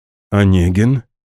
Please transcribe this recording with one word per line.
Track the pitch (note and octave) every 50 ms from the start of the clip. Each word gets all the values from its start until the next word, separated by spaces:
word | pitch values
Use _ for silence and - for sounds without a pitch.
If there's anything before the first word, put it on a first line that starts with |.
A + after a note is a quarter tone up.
| _ _ _ _ _ -
"Онегин? | - G2+ G2+ G2 F#2+ F#2 F2 F2+ F2+ G2 A2 B2 C#3 B2 - _ _ _ _